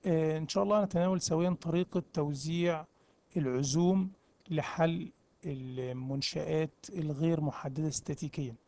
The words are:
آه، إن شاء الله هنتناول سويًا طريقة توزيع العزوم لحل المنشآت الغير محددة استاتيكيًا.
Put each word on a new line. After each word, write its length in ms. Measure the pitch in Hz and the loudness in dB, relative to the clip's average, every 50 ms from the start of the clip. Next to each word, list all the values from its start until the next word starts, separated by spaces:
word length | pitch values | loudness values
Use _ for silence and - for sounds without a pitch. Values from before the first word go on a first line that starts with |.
| - | 2
آه، 320 | 190 165 160 160 156 156 156 | 2 2 4 4 2 0 -2
إن 100 | 160 - | -4 -2
شاء 160 | - 190 202 | 0 0 2
الله 200 | 202 208 214 202 | 4 4 4 2
هنتناول 360 | 196 - 170 175 185 190 175 | 2 2 2 4 4 2 0
سويًا 360 | - - 165 165 170 180 175 - | 0 0 2 2 2 2 0 -2
طريقة 420 | - 165 160 175 180 - - 185 - _ | -2 0 0 0 0 0 -2 -4 -4 _
توزيع 720 | - 160 147 147 147 135 139 156 165 170 170 175 165 156 160 _ _ _ _ _ _ _ _ _ - | -2 -2 0 0 -2 -4 -4 -2 0 2 2 2 0 -2 -6 _ _ _ _ _ _ _ _ _ -2
العزوم 760 | 180 147 131 127 127 143 135 135 165 175 180 190 190 190 190 - _ _ _ _ _ _ - | -2 0 2 2 0 0 2 2 4 4 4 4 4 0 -2 -6 _ _ _ _ _ _ -2
لحل 640 | 165 156 - - - - 165 165 165 170 160 135 - _ _ _ _ _ - | -2 -2 -2 -2 0 2 2 2 2 -2 -6 -8 -12 _ _ _ _ _ -8
المنشآت 1400 | 165 143 131 131 127 127 127 127 127 127 127 127 131 135 139 135 - - 156 - 156 156 156 160 156 _ _ - - | -8 -8 -6 -8 -8 -8 -6 -6 -6 -6 -6 -6 -4 -4 -4 -4 -4 -4 -4 -2 0 0 0 0 -2 _ _ -18 -10
الغير 520 | 202 180 156 151 147 135 160 165 165 160 | -6 -4 -4 -4 -2 2 2 2 2 2
محددة 480 | 151 143 - - - 147 131 156 156 156 | 0 -2 -2 -4 -8 -6 -4 -2 -2 -2
استاتيكيًا. 680 | 143 - - - 147 - - 143 - - 139 123 113 - _ | -2 -4 -6 -6 -6 -6 -6 -6 -4 -6 -6 -6 -8 -12 _